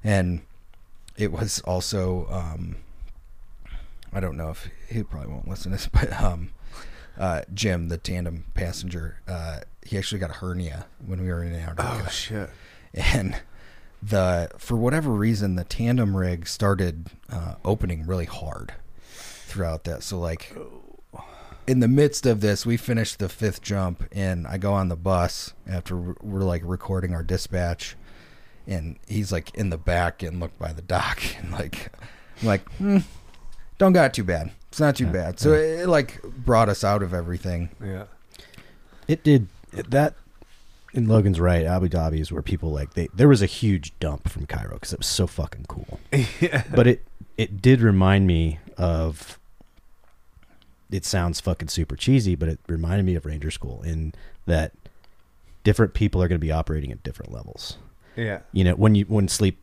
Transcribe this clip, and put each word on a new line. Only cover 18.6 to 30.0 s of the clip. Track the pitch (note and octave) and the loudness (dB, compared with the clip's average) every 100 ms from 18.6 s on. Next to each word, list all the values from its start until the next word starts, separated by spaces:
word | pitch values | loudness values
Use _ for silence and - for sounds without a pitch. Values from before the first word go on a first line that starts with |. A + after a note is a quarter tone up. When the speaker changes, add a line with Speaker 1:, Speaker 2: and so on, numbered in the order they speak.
| - - - - - | -12 -12 -14 -16 -18
Speaker 1:
throughout | - - - - G2+ E2+ D#2+ | -18 -18 -18 -10 -4 -4 -4
that. | E2+ D#2+ | -6 -8
So, | - F#2 | -6 -6
like, | E2+ E2 - - - - - - - - - - - - - | -4 -6 -10 -16 -16 -18 -20 -20 -20 -20 -18 -20 -20 -10 0
in | B2+ | 4
the | A#2+ | 6
midst | C3+ D3 - B2+ | 6 4 4 2
of | A2 | 4
this, | G#2 G2+ A#2 | 2 0 0
we | A#2 | -2
finished | - A#2 A2 - | 0 -2 -2 -4
the | F#2+ | -6
fifth | - G#2+ - | -2 -4 -4
jump, | - G2+ F#2 F2 - | -4 -2 -2 -4 -6
and | G2+ F#2+ F2 E2 | -4 -2 -2 -4
I | F#2 | -4
go | G2+ | -2
on | G2+ F#2+ | 0 0
the | E2 | -2
bus | F#2 F#2 F2 - - - - | 0 2 2 -2 -12 -14 -8
after | F2+ - F2+ | -6 -4 -6
we're, | F2 - | -6 -8
we're, | G#2 G2 | -6 0
like, | F#2+ F2 | 0 0
recording | E2+ F#2 - F#2+ F2+ | -2 -6 -2 -2 -2
our | E2+ | -2
dispatch, | E2 F2+ - F#2 F2 E2+ - - - - - - - - - | -2 -2 -2 -2 -2 -4 -8 -14 -20 -20 -20 -20 -20 -20 -8
and | F#2 D#2+ D#2 - | -6 -6 -12 -6
he's, | G#2+ G2 | -4 -2
like, | F2 - | -4 -6
in | - G2+ | -4 -2
the | E2 | -2
back | - F2 | 0 0